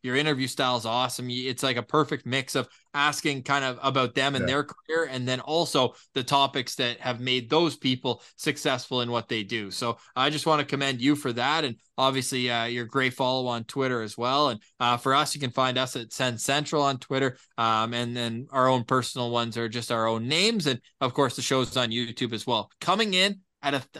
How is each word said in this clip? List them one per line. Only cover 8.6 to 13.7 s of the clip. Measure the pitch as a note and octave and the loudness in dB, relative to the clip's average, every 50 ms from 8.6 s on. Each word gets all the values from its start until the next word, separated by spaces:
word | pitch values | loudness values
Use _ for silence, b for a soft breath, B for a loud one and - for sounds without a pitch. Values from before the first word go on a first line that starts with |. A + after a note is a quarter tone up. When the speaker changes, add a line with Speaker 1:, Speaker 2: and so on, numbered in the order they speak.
| - D3 C3 B2+ - - C3 B2 | 0 -2 -2 -2 -4 -4 -2 -2
Speaker 1:
in | A#2+ A#2+ | -2 0
what | A#2+ A#2 G2+ - | -2 -4 -2 -2
they | A#2 A2 G#2 | -4 -4 -4
do. | F#2+ A#2 A2 G#2 F#2+ | -4 -6 -6 -6 -6
So | F2+ - B2 A#2 A2+ b b b b | -6 -4 -4 -4 -4 b b b b
I | B2+ C3 D3 | 0 0 0
just | D#3 D3 - | 0 0 2
wanna | D#3+ D#3 D3 C#3+ | 2 2 2 2
commend | - C#3 C#3 C#3 C#3 C3 A#2 | -2 -2 -2 -2 -2 -2 2
you | B2 C#3+ D3 | 2 2 2
for | D3 - B2+ | 2 0 -4
that. | A#2 A#2+ B2 C#3 D#3 E3 D3+ | -2 0 0 0 0 0 -2
And | B2 A2 - _ _ _ | -4 -6 -10 _ _ _
obviously, | - C3 C3+ C3+ C3+ B2 - C3+ B2+ B2 B2 | 0 0 2 2 0 -2 -2 -2 -2 -2 0
uh, | A#2+ A#2 A#2 | 0 0 -2
your | A#2 A#2+ B2 A#2+ | -2 -4 -6 -6
great | A2 - C3+ C3 B2+ B2 | -2 0 0 0 0 0
follow | - C3+ B2+ C3 C3 B2+ | 0 0 0 0 0 -2
on | B2 A#2+ A#2 A2+ | -2 -4 -4 -6
Twitter | - | -6